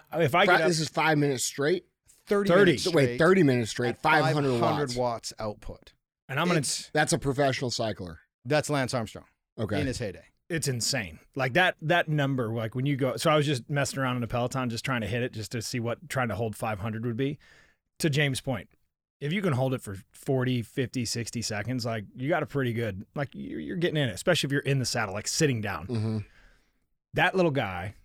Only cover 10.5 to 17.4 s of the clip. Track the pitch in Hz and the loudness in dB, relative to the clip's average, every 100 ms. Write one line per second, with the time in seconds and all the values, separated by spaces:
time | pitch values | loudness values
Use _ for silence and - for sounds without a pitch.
10.5 | 165 143 123 - 131 90 - _ 135 131 | -4 -2 -2 -2 -2 -6 -10 _ -4 0
11.5 | 170 180 - 156 175 - 151 135 131 113 | 4 2 0 2 2 2 0 0 0 -2
12.5 | 117 110 127 139 131 127 117 165 151 143 | -2 -4 -2 -2 0 0 0 2 2 2
13.5 | 127 - 143 131 135 131 123 117 120 123 | -2 -2 -2 -2 -2 -2 -2 -2 -2 -2
14.5 | 135 123 113 - 123 101 120 123 110 104 | -2 -4 -4 -4 -2 -2 -2 -4 -6 -8
15.5 | 117 - 123 113 113 151 135 120 98 110 | -8 -6 -4 -4 -6 -6 -2 -2 -2 -4
16.5 | - 117 101 113 110 120 113 139 - | -4 -6 -4 -6 -4 -4 -2 -4 -4